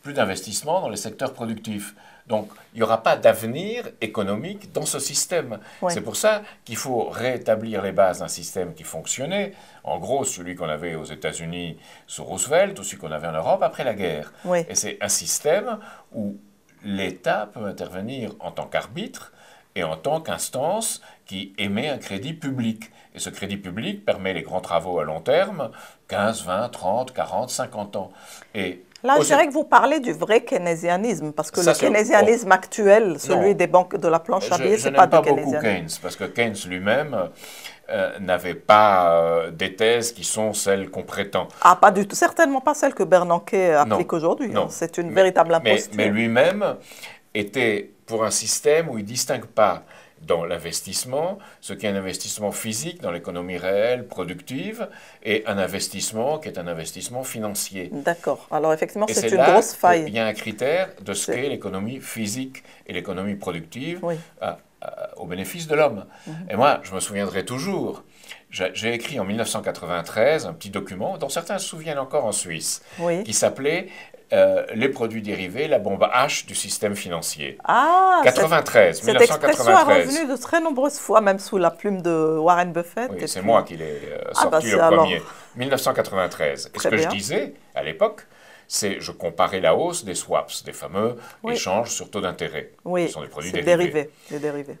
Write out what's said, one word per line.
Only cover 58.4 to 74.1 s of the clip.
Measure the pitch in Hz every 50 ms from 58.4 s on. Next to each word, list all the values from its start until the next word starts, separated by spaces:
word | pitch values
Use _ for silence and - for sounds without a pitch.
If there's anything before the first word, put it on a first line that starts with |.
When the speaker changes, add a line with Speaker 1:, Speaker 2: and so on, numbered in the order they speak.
| - -
Speaker 2:
Alors | - 151 147 160 156
effectivement, | 156 180 170 - 202 208
Speaker 1:
Et | 214 214
Speaker 2:
c'est | -
Speaker 1:
c'est | 190 226
Speaker 2:
une | 202
Speaker 1:
là | 185 135 160
Speaker 2:
grosse | 175 214 233 - -
faille. | - - 180 175 165 156
Speaker 1:
qu'il | 151 101
y | 117
a | 113
un | 107 104
critère | - - 113 104 104 123 135 160 180 190 185 - -
de | 98 98 95
ce | - -
Speaker 2:
C'est | - 123
Speaker 1:
qu'est | 120 131 143
l'économie | 127 104 - 101 95 95 98 113 131 135
physique | - - - 117 110 104 107 127 131 131 131 - _ - - - _
et | -
l'économie | 98 90 87 98 92 90 95 104 101
productive | 101 - 95 85 82 80 - - 117 139 160 175 180
Speaker 2:
Oui. | 175 170 170 160 165 - _ -
Speaker 1:
à, | - - 85 - _ _ _ _
à, | - - - - - - -
au | - -
bénéfice | 82 90 92 95 - - 175 165
de | 151 151
l'homme. | 147 156 143 110 101 98 - - - -
Speaker 2:
Mhm. | - 156 160 190 -
Speaker 1:
Et | 107
moi, | 101 127 143 127 - -
je | - 95
me | 92
souviendrai | 90 - 104 101 101 92 85 95 90
toujours, | 95 123 131 156 196 190 165 123 104 98 - - _ _ _ - - - - _ _
j'ai, | - - 92 92 -
j'ai | - 104 117 120
écrit | 117 117 - 151 123
en | 98
mille | 95 104
neuf | 117 110
cent | - - 110
quatre-vingt-treize | 95 95 85 - - 82 87 87 82 - - 110 113 139 156 156 110
un | 90 80
petit | - - 104
document | 98 98 98 - 98 90 110 165 196
dont | 160 - -
certains | - 254 254 - 214 185
se | -
souviennent | - - 160 156 165 147 139
encore | 131 131 - 151 131
en | 110 98
Suisse, | - - 92 82 78 80 - - - - - - -
Speaker 2:
Oui. | 170 175 170 180 214
Speaker 1:
qui | 220
s'appelait, | 202 - - 104 - - 135 147 160 180 190 - - - - -